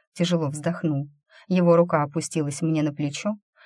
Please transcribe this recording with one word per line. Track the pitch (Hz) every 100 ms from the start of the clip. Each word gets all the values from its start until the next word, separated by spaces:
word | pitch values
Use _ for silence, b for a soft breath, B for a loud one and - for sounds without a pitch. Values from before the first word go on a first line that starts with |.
| _
тяжело | - 175 170 147
вздохнул. | 147 170 170 160 139 143 _ _ B B
Его | 180 175 170
рука | 175 156
опустилась | 143 160 - 165 147 143
мне | 160 160
на | 147
плечо, | 147 147 - 208 214 _ b